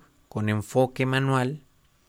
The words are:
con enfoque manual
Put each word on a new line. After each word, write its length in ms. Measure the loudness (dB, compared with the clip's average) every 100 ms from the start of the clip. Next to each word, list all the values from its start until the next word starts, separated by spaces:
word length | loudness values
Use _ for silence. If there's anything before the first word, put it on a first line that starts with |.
| _ _ _
con 200 | -4 -2
enfoque 580 | -2 0 2 0 0 -2
manual 560 | 0 2 0 0 -4 -14 _ _ _